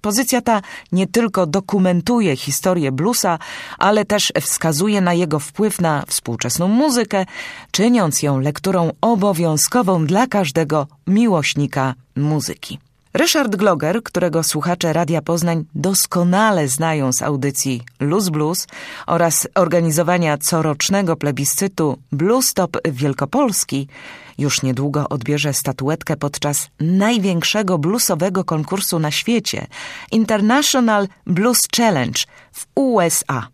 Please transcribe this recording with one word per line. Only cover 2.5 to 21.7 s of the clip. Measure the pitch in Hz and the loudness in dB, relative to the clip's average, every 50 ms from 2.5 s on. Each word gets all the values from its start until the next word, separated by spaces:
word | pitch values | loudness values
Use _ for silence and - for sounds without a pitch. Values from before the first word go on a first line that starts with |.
| 139 - - 190 185 175 151 135 | -4 -2 0 0 2 2 0 -2
bluesa, | 131 131 156 214 247 - - 196 170 156 - - - - - - - - | 0 0 0 0 0 0 0 0 0 -2 -4 -12 -14 -14 -14 -14 -4 0
ale | - 190 214 214 208 | 2 4 4 2 2
też | - 208 208 - - - - | 0 0 0 0 0 -2 -2
wskazuje | 139 - - - - 165 156 143 185 214 208 202 | -4 -2 -4 -2 0 0 0 2 0 2 2 2
na | 185 175 175 | 2 2 2
jego | 170 180 156 147 151 | 2 2 0 0 -4
wpływ | 147 - _ - 214 214 - - | -4 -6 _ -2 -2 0 0 0
na | 175 165 151 143 - | 0 0 0 0 -2
współczesną | - - - _ - 117 113 - 123 - - 175 185 | -4 -6 -6 _ -6 -6 -4 -4 -4 -2 0 0 2
muzykę, | 214 240 294 311 247 247 226 - - 196 185 - - - - - - - - - | 2 4 2 2 2 0 0 0 0 -2 -2 -2 -6 -14 -14 -14 -14 -18 -16 -6
czyniąc | - - 202 240 247 233 190 156 139 - | 0 2 4 4 4 4 4 2 0 0
ją | - 143 139 131 | 0 0 0 0
lekturą | 131 147 147 - - 190 190 180 170 160 - _ | 0 -2 -4 -2 -2 0 0 2 2 0 0 _
obowiązkową | - 226 233 196 190 208 196 160 170 160 156 147 - - - 247 240 180 190 170 160 | 0 2 2 2 2 0 2 2 0 0 2 0 0 0 2 2 2 2 2 2 2
dla | 143 185 202 247 | 2 2 2 2
każdego | 254 - 208 190 147 131 165 160 143 151 156 143 151 _ _ _ | 2 0 -2 -2 0 0 -2 0 0 0 -2 -2 -4 _ _ _
miłośnika | - 185 214 240 233 190 160 139 - - 143 143 139 - 143 131 135 123 - _ _ _ | 0 2 4 4 4 2 2 0 0 -2 -2 -2 -2 0 -2 -2 -2 -4 -6 _ _ _
muzyki. | - 143 151 156 151 - - 71 _ - - - 143 _ _ _ _ _ _ _ | -2 -2 0 0 -2 -2 -6 -10 _ -12 -14 -14 -14 _ _ _ _ _ _ _
Ryszard | - 311 339 - 320 277 233 202 | 0 0 2 2 0 0 0 0
Gloger, | 185 208 208 180 147 151 151 185 233 | 2 2 2 2 2 0 0 -2 -2
którego | 226 - _ 180 175 175 156 165 | -4 -4 _ 0 0 0 0 0
słuchacze | 160 - - 151 143 175 175 175 - 165 | -2 0 -2 -2 -2 -2 -2 0 0 0
Radia | 151 165 170 143 170 156 | 0 0 0 0 0 -2
Poznań | 147 - 170 170 165 170 165 165 156 - - | 0 -2 -2 0 0 0 -2 -2 -4 -6 -6
doskonale | 151 147 185 196 - - - - 180 175 175 180 196 220 220 202 175 151 135 | -2 -2 0 0 0 -2 0 0 0 2 4 4 4 4 2 2 2 0 0
znają | 127 143 160 165 156 151 135 131 | 0 -2 -2 0 0 0 0 0
z | 127 - | 0 -2
audycji | - 147 147 135 127 143 135 - - 139 131 120 120 - _ _ | -2 -2 -2 0 -2 -2 -2 -2 -4 -4 -4 -4 -8 -12 _ _
Luz | 139 143 160 208 208 180 | -2 0 0 0 0 0
Blues | 156 151 151 156 143 - - - - - - - - - - | 0 0 -2 -2 -2 -4 -8 -10 -14 -18 -16 -16 -16 -14 -4
oraz | - 170 170 170 165 156 - - - _ | -2 0 2 2 2 2 0 -4 0 _
organizowania | - 180 160 156 175 165 165 147 160 170 156 180 175 170 156 147 143 | 2 2 4 2 2 2 2 2 2 2 2 2 2 2 0 0 -2
corocznego | - - - 160 156 156 147 147 - - 196 196 202 165 165 | -2 -2 0 0 0 0 -2 -2 -2 0 0 0 2 0 -2
plebiscytu | 151 147 147 139 131 143 - - - 196 196 | 0 -2 -4 -2 -2 -2 -2 -2 -2 -2 -4